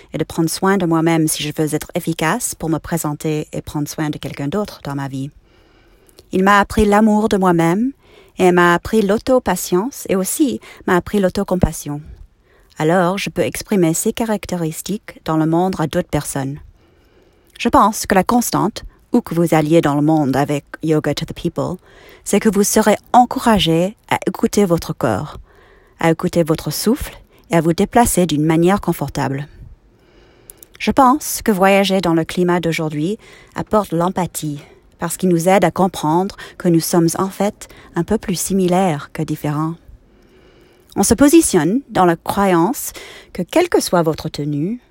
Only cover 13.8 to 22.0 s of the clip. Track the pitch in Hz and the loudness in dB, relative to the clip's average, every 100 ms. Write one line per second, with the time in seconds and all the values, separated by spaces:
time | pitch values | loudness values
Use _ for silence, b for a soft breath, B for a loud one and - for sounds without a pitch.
13.8 | 160 165 220 - 226 208 - 180 160 - | 2 0 -2 -4 -4 -4 -4 -6 -6 -6
14.8 | - 208 - - - 160 156 165 185 185 | -8 -8 -10 -12 -4 0 2 2 0 -2
15.8 | 151 175 - 151 - 139 135 147 - - | -4 -4 -2 -4 -4 -6 -6 -8 -14 -20
16.8 | b b b b b b b - 233 285 | b b b b b b b -6 0 4
17.8 | 208 214 - 196 - 240 - 147 180 - | 4 2 0 0 2 0 0 -2 -2 -4
18.8 | - b _ 240 - 165 170 160 151 165 | -16 b _ -2 -2 -2 2 2 4 4
19.8 | 151 143 147 156 131 131 143 147 - - | 4 2 2 2 2 0 0 -2 -6 -8
20.8 | 160 151 151 143 160 - 170 - 135 180 | -2 0 0 -4 -8 -6 -6 -4 -6 -8
21.8 | B B | B B